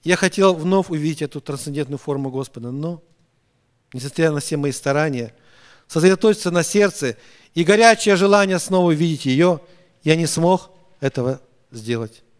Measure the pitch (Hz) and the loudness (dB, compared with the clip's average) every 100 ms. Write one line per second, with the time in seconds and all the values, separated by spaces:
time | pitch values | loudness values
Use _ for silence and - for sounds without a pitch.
0 | 160 180 185 - 190 170 170 190 175 160 | 0 0 0 2 2 2 0 0 0 -4
1 | 151 156 147 147 - 143 151 143 135 139 | -4 -6 -8 -10 -10 -10 -8 -8 -8 -8
2 | - 139 135 131 131 120 120 135 160 165 | -8 -6 -6 -8 -10 -12 -12 -8 -10 -10
3 | _ _ _ _ _ _ _ _ _ 131 | _ _ _ _ _ _ _ _ _ -14
4 | 139 - 160 147 - 151 143 127 139 143 | -10 -2 0 0 -6 -4 -4 -4 -2 0
5 | 156 127 113 _ _ _ _ _ _ 160 | -2 -4 -10 _ _ _ _ _ _ 2
6 | 180 185 220 208 180 175 160 202 202 - | 2 4 2 0 -2 -2 0 2 0 0
7 | 135 107 - - _ 165 170 208 233 220 | -8 -8 -18 -20 _ -2 2 6 6 6
8 | 208 190 196 202 196 180 - 185 175 151 | 2 4 4 4 4 -2 0 2 2 2
9 | 170 151 135 131 180 160 - _ _ _ | 0 -2 -2 2 2 0 -8 _ _ _
10 | 156 160 160 - 170 185 - _ _ _ | 0 0 0 0 2 0 -2 _ _ _
11 | 139 139 127 135 _ _ _ 117 110 117 | -6 -2 -4 -6 _ _ _ -16 -6 -6
12 | 110 - _ | -6 -14 _